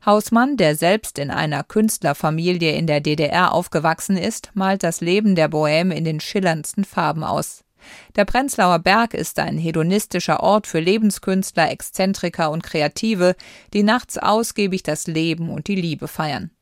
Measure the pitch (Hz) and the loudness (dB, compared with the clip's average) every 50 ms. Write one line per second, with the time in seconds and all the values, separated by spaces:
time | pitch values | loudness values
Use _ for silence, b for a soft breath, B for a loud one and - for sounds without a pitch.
0 | _ - 208 214 208 - - 233 240 269 294 240 185 156 151 156 - 170 196 220 | _ 4 4 4 4 2 2 4 4 2 2 2 4 2 2 2 2 2 2 2
1 | - - - - 143 143 - - 156 151 151 139 147 _ - 214 214 220 - - | 0 -6 -8 -8 -6 -6 -4 -2 -2 -2 -2 -4 -6 _ 0 2 2 2 0 0
2 | - 156 143 - - 156 156 160 165 180 180 180 165 160 147 147 160 160 147 147 | -2 -2 -2 0 -2 -2 -2 0 0 0 0 2 2 0 0 0 0 0 0 0
3 | 147 160 151 151 156 143 - 175 185 - - - 180 - - 165 151 156 160 - | 0 0 0 0 0 0 2 2 2 4 2 0 -2 0 -4 0 0 0 -2 -2
4 | - - 196 185 - - 226 - - - _ 196 190 190 196 196 - 170 165 - | -2 -2 -2 0 0 -4 -6 -6 -12 -10 _ -4 0 0 0 0 0 -2 -2 -2
5 | - 165 180 202 220 214 190 170 156 151 156 151 156 151 151 160 175 185 170 151 | -2 0 0 2 4 4 4 4 2 2 2 0 0 2 2 2 2 2 0 0
6 | 165 160 156 156 - - - 208 190 180 160 156 151 - - - 196 - - - | -2 -2 -2 -4 -6 -4 -4 0 0 0 0 -2 -4 -6 -4 -4 -4 -4 -2 -2
7 | 175 151 151 160 156 - - - - - - - _ _ _ B B B B B | -2 0 -2 -2 -4 -2 -2 -2 -4 -6 -10 -16 _ _ _ B B B B B
8 | B B B - 202 - - 240 262 285 - - 202 180 180 165 170 180 190 220 | B B B 0 0 2 2 0 0 0 0 0 2 4 4 2 2 2 2 2
9 | 233 226 - - 160 - - - 147 160 143 156 165 165 160 160 156 170 185 214 | 2 0 -2 -6 -6 -4 -4 -4 -4 -2 -2 -4 -4 -2 0 0 0 2 2 0
10 | 214 - - 180 - - 156 - - - 202 214 208 - - 165 160 175 196 220 | -2 -2 -4 -4 -2 0 -2 0 2 2 2 2 0 0 -4 -2 2 2 2 4
11 | 220 208 190 - - - 190 190 190 - - - 165 - - - - - - - | 2 2 0 0 -2 -2 0 0 -2 -2 0 0 0 0 0 -6 -10 -14 -4 -2
12 | 190 190 196 - - 175 165 - 170 156 151 165 - - - 170 147 151 - - | 0 0 0 -2 -4 -6 -4 -2 -2 -2 -2 -4 -8 -4 -2 0 0 0 -2 -2
13 | - 220 226 185 180 180 180 B B B B B B B - 208 208 208 220 247 | -2 -2 0 4 2 2 2 B B B B B B B -2 0 2 2 2 0
14 | - - - - - - 208 220 233 226 - - 202 196 185 185 - - 151 151 | -2 -6 -10 -4 0 2 2 2 0 -2 -2 -2 -2 0 0 -2 -4 -4 -6 -4
15 | - - 165 160 160 165 160 165 165 165 - - 156 - 202 190 170 170 147 - | -4 -4 -2 -2 0 0 -2 -2 -4 -6 -6 -8 -4 -4 -2 -2 -2 -2 -4 -6
16 | - 139 - - 165 156 139 - - 165 _ _ | -8 -12 -8 -6 -6 -6 -6 -8 -10 -12 _ _